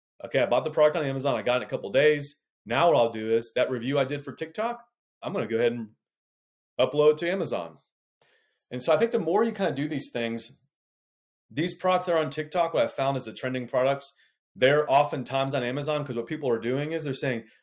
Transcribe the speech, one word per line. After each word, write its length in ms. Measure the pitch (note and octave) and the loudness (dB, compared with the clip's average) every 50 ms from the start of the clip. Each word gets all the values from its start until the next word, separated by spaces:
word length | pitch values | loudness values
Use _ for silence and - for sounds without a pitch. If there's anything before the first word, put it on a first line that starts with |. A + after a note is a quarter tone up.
| _ _ _ - - | _ _ _ -16 -8
Okay, 160 | - - C3 | -2 0 0
I 60 | B2 | 2
bought 160 | - A#2+ B2+ | 2 2 0
the 80 | C#3+ D#3 | 0 0
product 260 | D3 D#3 D3+ D3+ D3+ | 2 4 4 4 4
on 80 | E3+ D3 | 0 -2
Amazon. 300 | C3+ C3+ C3+ C3 C#3 B2 | -2 -4 -2 -2 -2 -2
I 60 | A2 | 0
got 140 | G2+ A#2+ B2 | 0 0 0
it 60 | B2+ | 0
in 40 | G#2+ | -2
a 40 | - | -4
couple 200 | C3+ A#2 - G2+ | -6 -6 -4 0
days. 500 | G#2 C3 D3 D3+ D3+ D3 C#3 - - _ _ _ _ _ - | 2 4 4 4 4 2 -2 -8 -12 _ _ _ _ _ -8
Now 240 | G#2 A#2 C#3 E3 F3 | -2 0 2 4 4
what 80 | D3+ | 6
I'll 140 | B2+ A#2 A2+ | 4 4 2
do 240 | G#2 A2 A2 A2 A2+ | 0 -2 -2 2 2
is 180 | A#2 A#2 - - | 0 0 0 0
that 160 | B2 B2 - | 0 0 0
review 280 | B2+ A#2 A2+ C3 C#3+ C#3+ | 0 -4 -2 -2 0 0
I 60 | C3+ | 0
did 200 | B2+ D3 C#3 C3+ | 0 -2 -8 -8
for 80 | C#3+ | -10
TikTok, 520 | A#2+ - D#3+ D#3+ - G#3 A3+ A#3+ A#3+ A#3 - _ _ _ _ _ _ - | -10 -10 -10 -10 -6 -4 -4 -4 -4 -6 -12 _ _ _ _ _ _ -12
I'm 100 | - C3+ | -8 -6
gonna 140 | F#3+ F3+ A#2 | -4 -4 -4
go 100 | G#2 A2+ | -2 0
ahead 160 | A2+ A#2+ A#2+ | 2 2 2
and 160 | A#2+ A#2+ A2+ G#2 - _ _ _ _ _ _ _ _ _ _ _ _ _ _ _ _ - | 2 -2 -8 -10 -14 _ _ _ _ _ _ _ _ _ _ _ _ _ _ _ _ 0
upload 320 | C3 C3 - D3 D3 D3+ | 0 2 4 4 6 6
it 60 | D3+ D3+ | 4 4
to 120 | E3+ E3+ | 2 -2
Amazon. 480 | F#3+ G3 D#3+ B2 A#2 F#2 E2+ D#2+ D#2 - _ _ _ _ _ _ _ _ _ _ _ _ _ _ _ _ _ - | -2 -2 -2 -2 -4 -4 -6 -6 -12 -20 _ _ _ _ _ _ _ _ _ _ _ _ _ _ _ _ _ -12
And 100 | A#2+ B2+ | -10 -6
so 120 | B2+ E3 | 0 2
I 40 | D#3 D3+ | 2 2
think 120 | A#3 A3+ | 2 2
the 80 | A#3 G#3+ | 0 0
more 240 | D#3+ D#3+ F3+ G#3+ | 0 2 2 2
you 80 | A#3 A#3 | 2 0
kinda 220 | - - G3 E3 | 0 -2 -2 -2
do 160 | C3+ C3+ D3 D3+ | -2 -2 -4 -4
these 220 | D#3 C3 - - | -4 -6 -6 -6
things, 400 | - A#2+ A#2 A2+ A2+ A2+ - - - _ _ _ _ _ _ _ _ _ _ _ _ _ _ _ _ _ _ _ | -6 -4 -4 -4 -4 -6 -10 -12 -18 _ _ _ _ _ _ _ _ _ _ _ _ _ _ _ _ _ _ _
these 240 | A2 C3+ E3+ F3+ E3+ | -6 -4 -4 -4 -4
products 320 | - - F#3 F#3 F3+ F#3 | -2 0 2 2 2 2
that 80 | F#3 E3+ | 2 2
are 40 | D#3+ | 2
on 120 | D#3 C#3 | 2 0
TikTok, 420 | - D#3+ D3+ D3 - F3+ E3 D#3+ | -2 -6 -6 -4 0 0 0 2
what 120 | D#3+ C3+ A#2 | 2 2 2
I 20 | |
found 320 | A2+ - - C3+ C#3 C#3 B2+ | 2 0 -2 -2 0 0 -2
is 60 | A2 | -4
the 100 | A2 - | -8 -10
trending 320 | - - B2+ B2+ B2+ A#2+ | -6 -6 -4 -4 -4 -6
products, 480 | A#2 - B2+ B2+ C3+ C#3 C#3 - - - _ _ _ _ _ _ _ - | -2 0 2 2 2 2 0 -4 -12 -14 _ _ _ _ _ _ _ -2
they're 360 | - B2+ C3+ D3 D3+ D3+ C#3+ | 2 4 4 6 4 4 4
oftentimes 640 | C3 C#3+ C#3+ C#3+ D#3 C3+ A#2+ - C3 C3+ C3+ C3+ C#3 | 4 4 4 4 0 -6 -6 -4 -2 -2 -2 0 -2
on 100 | C3+ B2 | -2 -2
Amazon, 420 | A#2+ C3 C#3+ C#3 D#3 D3+ D3 C#3 | -2 -2 -4 -2 -2 -2 -2 -2
'cause 100 | C3+ A#2 | -4 -4
what 120 | A#2 A2+ - | -6 -4 -6
people 200 | D#3 D3+ D3 B2+ | -6 -4 -2 0
are 120 | A#2 A2+ | 0 0
doing 320 | A2 A#2+ C3 C#3+ D3 D#3 | 0 -2 -2 -2 -2 -4
is 100 | E3 D#3+ | -6 -6
they're 120 | C#3+ C#3+ C3 | -4 -4 -6
saying, 300 | - D3 C3+ A#2+ A2+ A2+ - _ _ | -4 -2 -2 -4 -4 -6 -12 _ _